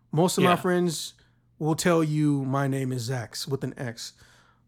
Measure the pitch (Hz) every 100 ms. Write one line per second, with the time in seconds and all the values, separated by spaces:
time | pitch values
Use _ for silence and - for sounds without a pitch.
0 | _ 151 175 - 180 170 180 180 175 156
1 | - - _ _ _ - 156 160 185 165
2 | 156 151 151 143 131 139 139 135 131 127
3 | 117 131 107 - - 135 131 - 127 -
4 | - - - _ _ _